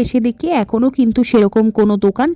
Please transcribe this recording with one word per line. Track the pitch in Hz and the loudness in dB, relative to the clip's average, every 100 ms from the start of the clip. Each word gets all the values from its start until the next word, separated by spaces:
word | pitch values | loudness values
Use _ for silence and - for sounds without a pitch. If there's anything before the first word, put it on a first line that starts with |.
এসে | 240 254 233 | 0 -2 -2
দেখি | 226 320 311 | -4 -4 -2
এখনও | 202 226 262 262 | -2 -2 -2 0
কিন্তু | 233 220 240 | 0 0 0
সেরকম | 233 202 220 220 220 | 2 2 2 0 0
কোনো | 208 202 202 | 0 2 0
দোকান | 196 294 | 0 -2